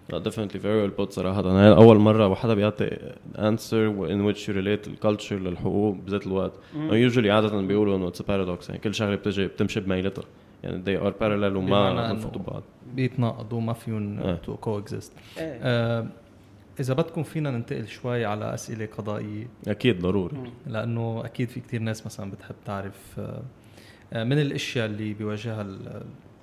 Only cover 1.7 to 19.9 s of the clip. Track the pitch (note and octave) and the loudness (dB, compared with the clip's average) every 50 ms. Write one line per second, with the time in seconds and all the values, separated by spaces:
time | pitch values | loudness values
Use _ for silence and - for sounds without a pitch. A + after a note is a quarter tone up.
1.7 | G2 D#2+ A2+ A#2 A2 G#2 G#2 G#2+ G#2+ A2 G#2+ F#2+ F#2+ - - A2+ A2+ G2+ G2+ G#2+ | 12 12 12 12 12 12 8 6 6 6 4 4 2 2 0 0 2 2 2 2
2.7 | G#2 - G2+ - - - - - - - - - - - G#2 G#2+ A2 A2+ - - | 0 0 -4 -4 -4 -6 -10 -12 -16 -16 -18 -14 -6 -2 0 0 0 0 -2 -2
3.7 | A2+ A2+ A2 G#2+ G#2 G2 F2+ D#2 G2 G2+ G2+ G#2 G2 - - - G2 G2 F#2+ G2 | 0 2 2 2 0 -2 -2 0 0 2 2 2 0 -2 -4 -4 -4 -2 0 0
4.7 | G#2 G2+ - - D2+ - - G#2+ G#2+ G#2 - - G2+ F#2+ F#2 F2+ F2 E2+ - F#2+ | 0 -2 -4 -8 -8 -2 0 0 0 0 -2 -4 -4 -4 -4 -4 -4 -4 -2 -2
5.7 | E2+ G2+ G#2 G#2+ F#2+ F#2 F2+ F#2+ G2 G2+ - F#2 F#2+ F#2+ F#2 - - - - - | 0 2 2 0 0 -2 -4 -4 -4 -4 -2 -2 -2 -2 -2 -2 -6 -10 -16 -12
6.7 | - D3 D#3 D#3 G#2+ A2+ B2 B2+ A#2 B2+ G#2+ G2 G#2 G#2+ G#2+ G#2+ G#2 G2+ F#2+ F#2 | -8 -6 -2 2 4 4 4 4 4 4 4 4 4 4 4 2 0 0 0 2
7.7 | G2 G#2 G#2+ G2+ G2 F#2+ F#2 F2 - - G2 - G2+ G2 F#2 F2+ F2 F2 - - | 2 2 4 2 2 0 -2 -4 -6 -6 -4 -2 -2 -2 -2 -2 -4 -6 -8 -10
8.7 | - - - A2 G2 - A2 G2+ G2+ F#2+ - G#2 F#2 G2 F#2+ F2 - - G#2+ G2 | -10 -6 -6 -4 -2 0 0 0 0 0 -2 -2 -2 -2 -2 -2 -2 -2 -2 -2
9.7 | - A2+ F#2+ G2 F#2 F#2 F#2 G2 - F2 - - - - - - - - - F2+ | -2 -4 -2 -2 -2 -2 -2 -2 -4 -6 -10 -14 -18 -20 -20 -20 -16 -12 -8 -8
10.7 | F2 F#2 F2+ G2 F#2+ E2 G2 G2+ - - A2+ G#2+ G#2 G#2 G#2 G2 F#2+ F#2+ F#2 F#2+ | -8 -4 -2 -2 -2 0 0 -2 -2 0 0 0 0 0 0 0 0 0 0 2
11.7 | G2 G2+ G2 F#2+ F2+ A#2 A#2 A2+ G2 A2 A2 A#2+ - - - - - G2+ - - | 4 4 4 4 2 0 -2 -4 -4 -4 -6 -8 -8 -8 -8 -8 -8 -10 -12 -14
12.7 | - - - B2 B2 C3+ B2+ B2 - C3+ A#2+ A2+ - - A2 G#2+ A#2+ A#2 A2+ A2+ | -20 -20 -18 -10 -4 -2 -2 -2 0 0 0 0 -2 -4 -8 -6 -6 -4 -4 -4
13.7 | A#2 - - A#2 A2 G#2+ G#2 G#2 G#2 A2 - F#2+ F2 E2 - - A2 - - A#2 | -4 -6 -6 -6 -4 -4 -4 -4 -4 -4 -2 -2 -4 -4 -6 -8 -10 -6 -6 -4
14.7 | G#2 G2+ G#2 A#2+ A2 G#2+ - - - - - - - E3 D#3+ D#3+ C3+ A#2 B2+ B2+ | -4 -4 -6 -8 -10 -10 -10 -14 -18 -20 -20 -16 -10 -10 -8 -8 -8 -4 -2 0
15.7 | A#2+ A#2 A#2 A#2 A#2 A2+ A2 - - - - - - - - - - - - - | 0 2 2 0 0 -2 -4 -6 -10 -16 -20 -20 -20 -20 -20 -20 -20 -20 -20 -12
16.7 | - - C3+ B2 C3 D3 E3 - - F3 C#3+ - - D#3+ D3+ C#3+ B2 A#2 A#2 - | -8 -6 -4 -2 0 -2 -2 -2 -4 -6 -6 -6 -4 -4 -4 -2 -2 -4 -4 -6
17.7 | C#3+ C3 A2+ G2+ - - - B2 B2 A#2+ A2+ G2+ G#2 G#2+ G#2+ A2+ B2 B2 - - | -8 -8 -8 -10 -12 -8 -6 -4 -2 -2 -2 -2 -2 -4 -4 -6 -6 -8 -8 -10
18.7 | A#2 G#2+ A2 G#2+ - - G#2 G#2+ G#2 A#2 A2+ G#2 G#2 G#2+ A2+ - - - - G#2 | -8 -8 -8 -8 -8 -8 -6 -6 -6 -6 -6 -8 -8 -10 -10 -12 -16 -10 -6 -6
19.7 | G#2 - - B2 | -4 2 2 2